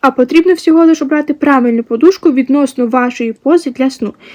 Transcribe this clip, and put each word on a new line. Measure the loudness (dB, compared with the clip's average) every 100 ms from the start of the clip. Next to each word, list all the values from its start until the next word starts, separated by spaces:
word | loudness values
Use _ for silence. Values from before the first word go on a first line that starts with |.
А | 0
потрібно | 0 0 2 2
всього | 0 2 2
лиш | 4 2
обрати | 0 -4 -4
правильну | -4 0 0 0 -2
подушку | -4 0 0 2 0
відносно | 0 0 0 0 -2 -2
вашої | 0 -2 -4 -8
пози | -4 0 0 0
для | -4 -4
сну. | -4 -10 -10 -20